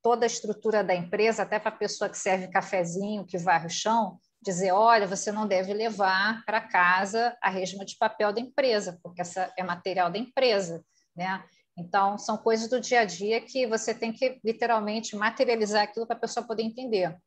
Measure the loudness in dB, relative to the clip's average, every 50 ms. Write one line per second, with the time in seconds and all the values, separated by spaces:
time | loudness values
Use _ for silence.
0 | _ 4 4 4 2 0 0 -2 -6 -6 -6 -2 -2 2 2 2 2 2 0 0
1 | 0 -4 0 2 2 2 2 0 -2 -2 -2 -2 -2 -4 -4 -2 -4 -4 -2 -4
2 | -4 -6 -4 -4 0 0 0 0 -2 0 -2 -2 0 0 -2 -2 0 -2 -2 -4
3 | -4 -4 -4 -6 -6 -6 -6 -2 0 2 2 2 0 -2 -8 -4 0 2 2 2
4 | 0 -2 -6 -14 _ _ _ _ _ -6 -2 0 2 2 4 6 6 6 6 6
5 | 4 0 -4 -4 -4 -4 -2 -2 0 0 0 0 0 0 -4 -2 -2 -4 0 0
6 | 2 2 2 2 2 0 -2 -4 -4 -2 -2 -2 -2 0 2 4 6 6 4 2
7 | 0 0 0 0 0 0 -2 0 -2 -2 0 0 -4 -4 -6 -10 -12 -14 -2 _
8 | 0 0 0 0 0 0 0 -2 -6 -4 _ 0 2 2 2 2 0 -4 -10 -12
9 | _ -18 -8 -8 -8 -6 -4 -6 -6 -4 -4 -6 -4 -4 -4 -4 -4 -4 0 2
10 | 0 0 0 -4 -6 -4 _ 2 2 4 4 2 0 -2 -8 -12 _ _ _ _
11 | _ _ _ -8 -6 -4 -4 -6 -8 _ _ _ _ _ _ -16 -10 0 2 4
12 | 4 4 0 -2 -4 -4 -4 0 2 2 2 2 0 -2 -2 -2 0 2 4 4
13 | 4 2 -2 -6 -2 -2 -2 -2 -2 -4 -2 -2 0 0 0 -2 -2 -4 -4 -4
14 | -4 -6 -2 -2 -2 -2 -2 -2 -4 -4 -2 -2 0 2 2 2 2 -2 -4 -4
15 | -6 -6 -4 -2 -2 -2 2 2 2 2 2 2 2 2 2 0 0 0 -2 -8
16 | -6 -6 -4 -6 -4 -4 -4 -6 -6 -4 -6 -4 -4 -6 -6 -8 -4 -2 0 0
17 | 0 0 -4 -10 _